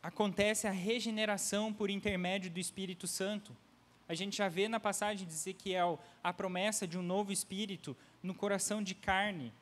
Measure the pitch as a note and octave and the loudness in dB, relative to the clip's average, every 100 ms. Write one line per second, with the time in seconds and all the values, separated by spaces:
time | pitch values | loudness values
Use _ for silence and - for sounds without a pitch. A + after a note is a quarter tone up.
0 | E3 - G#3 F3+ G#3 G#3+ G#3+ F#3+ F#3 A#3 | -6 2 2 4 4 4 0 0 0 0
1 | A3 G#3+ G#3+ G3+ - G3+ A3 G#3+ G3+ G3 | 0 0 0 0 0 0 0 0 0 0
2 | G#3 F#3+ F3+ G3 F#3 F3 F3 - F#3+ F3+ | 0 0 2 0 -2 -4 -4 -4 -6 -4
3 | F3+ - F#3+ G#3 G#3 B2 - - - - | -6 -2 -2 -2 -8 -20 -20 -20 -20 -20
4 | - E3 G3 F#3+ G3 E3 G#3 A3+ G#3 F#3+ | -6 -4 -2 0 0 2 2 2 0 2
5 | G#3 G3+ F#3 D#3 F#3 F#3 G3 F#3 F3 D#3 | 0 0 -4 -6 -6 -6 0 4 4 2
6 | - - F3 F3+ F#3+ F3+ G#3 G#3 F3 F3 | -6 -4 -4 -2 -2 2 2 0 -2 -2
7 | F3 F#3+ G3+ G3 - F#3+ G#3+ F#3+ - B2+ | 0 2 2 -2 -2 -4 -4 -4 -8 -10
8 | - - F3+ F3+ G3+ G3 - G#3+ F#3+ F#3 | -14 -10 -8 -2 0 2 0 0 -2 -2
9 | - F#3+ G#3 F3+ A#2+ - | 2 4 4 -2 -8 -10